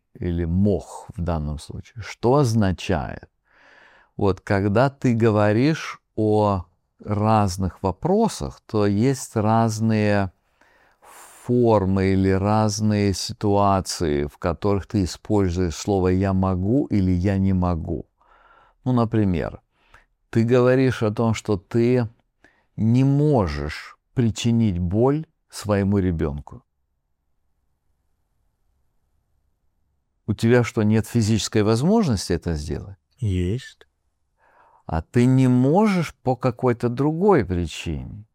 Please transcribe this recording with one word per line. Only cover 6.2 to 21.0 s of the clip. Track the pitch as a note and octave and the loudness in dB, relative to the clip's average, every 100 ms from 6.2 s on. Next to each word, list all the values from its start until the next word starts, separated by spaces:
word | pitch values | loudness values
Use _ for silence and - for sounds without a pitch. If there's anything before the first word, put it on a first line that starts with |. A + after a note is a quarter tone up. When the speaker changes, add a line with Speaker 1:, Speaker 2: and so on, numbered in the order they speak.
| G#2+ G#2+ G#2 F#2+ - _ _ _ | 0 2 2 0 -6 _ _ _
Speaker 1:
разных | G2+ G2+ G#2+ A2 G2+ F#2 F#2 - | -6 -2 2 2 0 -2 -6 -4
вопросах, | F#2+ F2+ D#3 G3+ A3 - C2 - | -4 -2 0 0 0 -4 -10 -12
то | - A2 G#2 | -6 0 0
есть | G2+ B2+ C3 - A2+ | 2 0 -2 -4 -2
разные | G#2+ A2+ A2+ G#2+ A2 G#2+ G#2 G2+ F#2+ - _ _ _ _ _ _ | 2 2 2 0 0 2 2 0 -2 -8 _ _ _ _ _ _
формы | - - - - - B2 A#2 G#2+ F#2 F#2+ F#2+ | -20 -20 -20 -12 -2 2 4 2 2 0 2
или | F#2+ F#2+ | 2 2
разные | F#2+ G2+ G#2+ G#2+ G#2 G#2+ G#2 G2+ | 2 2 0 0 0 0 2 0
ситуации, | F#2+ - G#2+ G#2 G2+ G2+ F#2+ D#2+ - E2 C#2+ | -2 -6 -4 0 2 2 0 -2 -4 -2 -2
в | D2 - | -4 -4
которых | F2+ D#2+ G#2 G2 - | -6 -2 -2 -2 -2
ты | G#2+ | -2
используешь | F2 - - G#2+ F#2+ F2 F2+ - | -2 -4 -2 0 0 0 -2 -4
слово | - G2 F#2 | -2 0 2
"я | F#2 G2 | 2 0
могу" | F#2+ F#2+ F2+ F#2+ C3+ - | 0 0 -2 -2 -2 0
или | G#2 F#2 | 0 2
"я | F2+ G2 F#2+ | 0 0 0
не | F#2+ | 0
могу". | F#2 F2+ E2+ F2+ D#2+ - _ _ _ _ _ _ _ | 0 0 -2 -6 -8 -10 _ _ _ _ _ _ _
Ну, | B2+ | -2
например, | B2 A2+ A2+ G2 E2 G#1+ - _ _ _ - _ _ _ | 0 0 0 0 0 -4 -10 _ _ _ -20 _ _ _
ты | A2+ | -2
говоришь | A#2 B2+ B2 C3 C3 - | 2 4 4 4 2 0